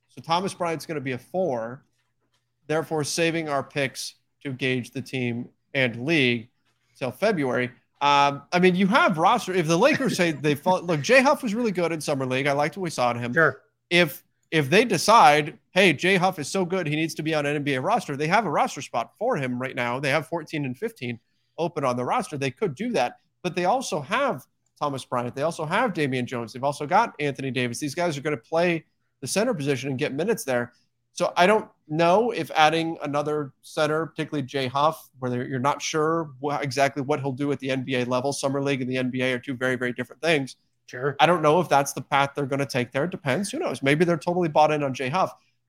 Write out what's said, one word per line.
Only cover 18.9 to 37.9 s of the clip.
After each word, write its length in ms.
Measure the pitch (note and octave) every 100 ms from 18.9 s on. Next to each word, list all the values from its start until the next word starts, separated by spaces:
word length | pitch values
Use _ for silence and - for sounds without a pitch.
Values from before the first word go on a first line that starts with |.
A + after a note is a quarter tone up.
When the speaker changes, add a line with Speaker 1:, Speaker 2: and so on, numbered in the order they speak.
| B2 A#2 -
Speaker 1:
for 180 | A#3 G3+
him 240 | C3 B2
right 160 | C3 C3
now. 240 | A#2+ B2+
They 80 | C#3+
have 180 | D3+ D3
fourteen 360 | E3+ D3+ D#3
and 120 | C#3 B2
fifteen 440 | A3+ - A#2+ A#2 _ _ _ -
open 260 | E3 D#3+
on 120 | C3+ B2
the 80 |
roster. 340 | B2+ A#3 G3 C#3+
They 120 | C#3
could 240 | - G3+
do 160 | B2+ A#3+
that, 260 | F3+ B2 - _ _
but 120 | F3+
they 120 | F3 F3
also 340 | B3 B3 F3
have 460 | C3 A3+ C#4 D3 - _ _ -
Thomas 240 | D3 C3+
Bryant. 320 | - B2+ A#2+ C3+
They 60 |
also 240 | D3+ E3+ D#3
have 260 | G3 B3
Damian 340 | E3 C#3+ C3 A#2+
Jones. 280 | B2 A2+
They've 100 | B2+
also 220 | C#3 C#3+ D3+
got 280 | F#3 A3+ -
Anthony 300 | D3 C3+ C3+
Davis. 280 | B2 B2 A#2+
These 160 | D3
guys 220 | D3 F3 C#3
are 60 |
gonna 140 | D3+ D3
play 480 | - D#3+ F3+ E3 - _ _ -
the 60 | C3
center 260 | F#3+ A#3+
position 380 | F#3+ C#3 C3+ C3+
and 80 | B2+
get 160 | D3
minutes 300 | C3+ F#3+ A3+
there. 280 | - B2 A#2+ _ _ _ _
So 220 | - F3 -
I 100 | F3+
don't 220 | G#3+ G#3+ _ -
know 420 | D3+ E3+ F#3+ A#3+
if 200 | - D3
adding 440 | - D3+ E3 E3 E3
another 500 | D3 C#3+ D3+ D3+ C#3 -
center, 440 | - - D3+ D#3 D#3
particularly 400 | - D#3 D3+ C3
Jay 220 | C#3 C3
Huff, 420 | C#3 D3+ D#3 - B2+
where 260 | B2+ B2
you're 140 | C3 C3
not 240 | C#3 -
sure 480 | - D#3+ D3+ E3 D3+ B2+
wha-, 160 | C#3+ C#3+
exactly 400 | C#3+ B2+ C#3 D3
what 180 | C3 -
he'll 120 | C#3
do 180 | B2+ C#3+
at 60 | C#3
the 120 | C3+
N 120 | C3+
B 120 | B2